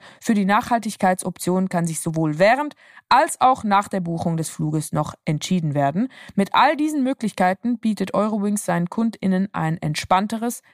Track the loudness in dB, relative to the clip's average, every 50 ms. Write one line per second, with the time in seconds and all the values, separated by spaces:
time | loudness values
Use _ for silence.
0 | -14 -20 -20 -6 -2 0 0 2 2 2 2 2 2 0 -2 -2 -2 -4 -4 0
1 | 2 2 2 0 -2 -6 -8 -6 -2 -2 0 0 0 0 -2 -2 -2 -2 -4 -4
2 | -6 -4 -2 0 0 0 2 4 4 4 4 4 0 -4 -8 _ _ _ -20 -12
3 | -2 2 4 4 4 2 2 2 2 2 2 2 2 2 2 2 2 0 -2 -4
4 | -4 -4 -4 -2 -2 -2 -2 -2 -4 -4 -6 -4 -4 -2 -2 -2 -2 -2 -2 -4
5 | -4 -4 -6 -8 -4 -4 -4 -2 -2 -2 -2 0 0 0 0 0 0 0 0 0
6 | -2 -4 -6 -12 -20 -6 -2 -2 0 2 4 4 4 4 4 2 0 -2 0 0
7 | 0 -2 -2 -2 -4 -4 -2 0 2 2 0 0 -2 -4 -4 -2 -2 -2 -2 -2
8 | -4 -2 0 0 0 0 0 -2 -2 -2 -2 -2 -2 -2 -2 -2 -2 -2 -2 -2
9 | -2 -2 -2 -2 -2 0 0 0 -2 -2 -4 -4 -2 -2 -2 -4 -4 -6 -6 -4
10 | -2 0 2 2 2 0 -4 -4 -4 -6 -6 -8 -12 _